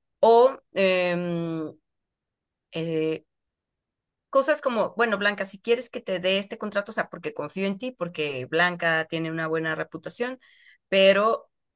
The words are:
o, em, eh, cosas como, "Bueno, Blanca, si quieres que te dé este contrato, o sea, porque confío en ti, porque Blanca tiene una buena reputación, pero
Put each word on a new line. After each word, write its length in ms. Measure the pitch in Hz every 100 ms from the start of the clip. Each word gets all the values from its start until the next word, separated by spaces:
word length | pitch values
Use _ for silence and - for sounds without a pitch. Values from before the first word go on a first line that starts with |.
| _ _
o, 380 | 220 233 262 269 _
em, 1000 | - 190 185 180 175 175 170 165 160 156 156 _ _ _ _ _ _ _ _ _
eh, 540 | 165 165 160 160 156 - _ _ _ _ _ _ _ _ _ _
cosas 320 | 269 269 302
como, 320 | 269 233 180 -
"Bueno, 220 | 233 202
Blanca, 280 | 202 202 196
si 140 | 196
quieres 300 | - 240 247
que 120 | 240
te 180 | - 185
dé 180 | 185 190
este 200 | 202 220
contrato, 340 | 208 202 202
o 20 |
sea, 160 | 214 -
porque 240 | 180 156
confío 320 | - 147 185 196
en 120 | 196
ti, 140 | 254
porque 540 | 254 170 170 147 131 127
Blanca 600 | 160 175 175 170 160 160
tiene 260 | 165 160
una 160 | 160 160
buena 280 | 160 160 160
reputación, 640 | 160 160 160 - 247 254 _ _ _ _ _
pero 640 | 196 190 196 220 - - _ _